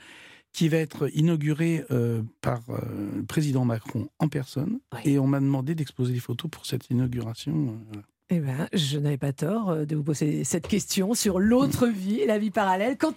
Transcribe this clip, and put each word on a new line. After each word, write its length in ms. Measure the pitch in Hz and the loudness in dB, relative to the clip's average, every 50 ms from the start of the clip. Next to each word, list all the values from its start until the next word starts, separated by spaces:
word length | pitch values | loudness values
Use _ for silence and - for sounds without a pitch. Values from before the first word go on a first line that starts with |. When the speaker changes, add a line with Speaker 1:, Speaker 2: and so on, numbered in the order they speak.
| - - - - - - - - _ _ _ | -20 -20 -20 -20 -20 -20 -20 -20 _ _ _
Speaker 1:
qui 160 | - 175 156 | 0 0 2
va 100 | 151 160 | 2 2
être 300 | 160 - - - 147 131 - | 0 -2 -4 -4 -4 -2 0
inauguré, 680 | 151 151 170 170 156 143 147 151 143 165 170 165 160 - - 135 | 2 2 4 2 2 0 -2 0 0 0 0 0 -2 -2 -2 0
euh, 300 | 123 117 117 117 117 110 113 - _ - | 0 0 0 0 -2 -4 -6 -10 _ -4
par, 180 | 131 127 120 117 123 | -4 -4 -4 -6 -6
euh, 100 | 113 113 - 117 104 101 101 104 110 | -6 -6 -6 -6 -6 -6 -6 -6 -6
le 60 | - 107 | -6 -6
président 400 | 107 - 165 156 147 131 131 127 | -2 -2 -2 0 2 0 2 2
Macron 440 | 120 117 113 - - - 123 - - - _ | 2 0 -2 -4 -6 -6 -6 -6 -6 -4 _
en 100 | 165 151 | -2 -2
personne. 520 | - 147 131 - - - - 196 220 269 - _ - | 0 -2 -6 -6 -6 -6 -4 -4 -4 -6 -8 _ -14
Speaker 2:
Oui. 80 | - - | -4 0
Speaker 1:
Et 140 | 151 139 139 | 2 2 4
on 80 | 135 135 | 4 2
m'a 120 | 139 139 | 2 2
demandé 340 | 139 139 139 135 127 131 - | 2 2 0 0 0 -2 -2
d'exposer 380 | 160 147 - - - 127 123 127 | -4 -4 -6 -4 -2 -2 -2 -2
des 60 | 123 | -2
photos 300 | - - 120 120 - 160 | -4 -4 -8 -6 -6 -10
pour 160 | - - - | -10 -10 -10
cette 240 | - - 120 - - | -8 -6 -6 -6 -2
inauguration, 600 | 123 120 127 123 123 123 113 110 117 - - 143 156 | -2 0 0 0 -2 -4 -6 -6 -8 -8 -6 -4 -2
euh, 320 | 156 147 123 110 110 113 110 | -2 -2 -2 -4 -8 -12 -14
voilà. 140 | 107 104 101 - _ _ _ _ 185 | -14 -16 -16 -18 _ _ _ _ -2
Speaker 2:
Eh 60 | 170 | 0
ben, 300 | 147 139 127 135 - - - | 0 -2 -2 -4 -4 -2 0
je 240 | 202 151 135 143 | -2 0 0 -2
n'avais 200 | 151 143 147 147 131 | 0 0 0 0 0
pas 140 | - 139 135 | -2 -4 -2
tort, 380 | - 151 156 202 233 220 190 | -2 -2 -2 -2 -2 -2 -2
euh, 140 | 165 156 151 | -2 -2 -2
de 120 | 147 156 | -2 -2
vous 80 | 151 143 | -4 -2
poser 400 | 147 151 - 156 151 147 151 151 | -2 -2 0 0 0 0 -2 -2
cette 240 | - - 175 - - | -2 -2 -4 -2 0
question 460 | - 202 - - - 196 185 196 240 | 0 0 0 0 0 0 2 2 2
sur 260 | - - 214 175 185 | 2 2 2 4 4
l'autre 480 | 190 214 240 247 277 277 - - 247 240 | 6 6 8 6 6 4 4 4 4 2
vie, 360 | 226 196 185 196 208 254 415 | 2 0 0 0 0 2 2
la 120 | 302 214 214 | 2 2 2
vie 140 | 208 220 185 | 2 0 2
parallèle. 440 | 226 202 190 185 190 202 240 285 | 2 4 4 4 4 2 0 2
Quant 140 | - - 311 311 | 2 0 0 2